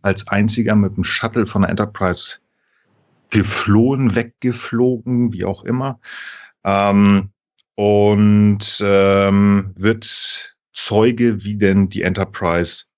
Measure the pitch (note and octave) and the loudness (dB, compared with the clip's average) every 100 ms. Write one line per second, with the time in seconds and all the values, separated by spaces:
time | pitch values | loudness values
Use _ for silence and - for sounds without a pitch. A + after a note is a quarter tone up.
0 | G2+ G2 - G2+ G#2+ A#2 G#2+ G#2+ G2+ G2 | -2 -4 -4 -2 0 0 0 2 0 -2
1 | F2 - A2+ G#2+ A2 G2+ F2+ F#2+ G#2 G#2 | -4 -2 -2 -2 -2 0 0 0 -4 -2
2 | F#2 F2 - - _ _ _ _ _ _ | -2 -2 -8 -14 _ _ _ _ _ _
3 | _ _ _ G#2+ G2+ - - G2+ A#2+ C3+ | _ _ _ -2 0 -4 0 2 2 2
4 | C3 G2 A#2+ _ B2+ A#2 - A#2 B2+ B2 | 0 0 -4 _ -6 -6 -6 0 0 -2
5 | A#2+ B2 A#2+ G2+ F2+ G2+ - B2 C3+ B2+ | -4 -2 -2 -4 -6 -6 -6 -6 -6 -10
6 | - - - - - _ - G2 G2+ G2+ | -16 -18 -18 -20 -20 _ -2 0 2 4
7 | G2+ G2 G2 _ _ _ _ - G#2 G#2 | 4 4 0 _ _ _ _ -2 2 4
8 | G#2 G#2 G#2 G#2 G#2 G#2 - - G2+ G2 | 4 4 4 4 4 2 -4 -4 2 4
9 | G2 G2 G2 G2+ G2+ G2+ G2 F#2 G2 A2 | 4 2 2 2 4 2 -2 -2 -2 -2
10 | - - - - - _ _ - - G#2 | -6 -8 -8 -10 -14 _ _ -4 0 2
11 | A2+ A#2 A#2+ G#2 G2+ G#2 G2+ G2 F#2+ - | 2 2 0 0 -6 0 2 2 0 -2
12 | F2+ F#2 F#2+ - F2+ E2+ E2 - - | -4 -4 -6 -4 -2 -2 -2 -8 -16